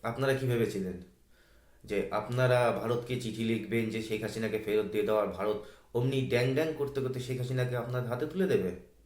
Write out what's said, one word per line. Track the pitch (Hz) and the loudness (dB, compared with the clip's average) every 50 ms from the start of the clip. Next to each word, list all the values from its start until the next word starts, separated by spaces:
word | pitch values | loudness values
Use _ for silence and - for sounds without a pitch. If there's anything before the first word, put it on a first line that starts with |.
| - | -4
আপনারা | 113 120 131 135 131 131 | -6 -4 0 2 2 2
কি | 131 131 | 2 2
ভেবেছিলেন | 123 120 113 113 101 - 98 92 90 87 85 - - - _ _ _ - _ _ _ - - _ _ - - - | 2 2 2 2 0 0 -2 -4 -4 -6 -8 -12 -16 -20 _ _ _ -20 _ _ _ -20 -20 _ _ -20 -20 -8
যে | - 104 98 98 - | -2 -2 -2 0 0
আপনারা | - 104 107 127 123 127 127 123 127 123 123 117 | -2 -4 -2 -2 0 2 4 6 6 6 6 4
ভারতকে | 104 98 107 113 123 113 - - 127 120 | 2 2 0 0 0 0 0 -2 -4 -4
চিঠি | 123 110 101 104 113 | -2 -4 -4 -2 0
লিখবেন | 113 113 110 - 95 110 113 113 110 | 0 0 0 0 0 0 0 0 0
যে | 101 113 | -2 -4
শেখ | 110 - 110 107 | -4 -2 -4 -2
হাসিনাকে | 113 104 98 113 113 107 104 107 | -2 -4 -2 -2 -2 -2 -2 -2
ফেরত | - 104 104 107 104 | -2 2 2 2 2
দিয়ে | 95 104 104 104 | 2 0 0 2
দাও, | 104 107 | 4 4
আর | 107 101 | 2 2
ভারত | 95 90 90 98 107 107 101 - - - - - _ - | 2 -2 -2 0 0 0 -2 -4 -12 -18 -20 -20 _ -2
অমনি | 120 127 135 139 135 127 | 0 0 2 2 0 0
ড্যাং | - 120 120 123 131 131 | 2 2 2 2 2 2
ড্যাং | 139 160 160 156 | 2 0 0 0
করতে | - 143 139 - 135 | -2 -4 -2 -2 -2
করতে | 131 123 127 127 | -2 -2 -4 -6
শেখ | 127 - 131 | -6 -4 -4
হাসিনাকে | 127 123 127 131 127 123 123 123 | -4 -2 -2 0 0 0 0 -2
আপনার | 120 113 123 127 123 117 | -4 -4 -2 -2 -2 -2
হাতে | 113 123 131 147 | -2 -2 -2 -4
তুলে | 151 - 190 185 | -4 0 0 0
দেবে? | - 120 98 92 90 90 - - - - - - | 2 2 2 2 0 -4 -6 -14 -20 -20 -20 -20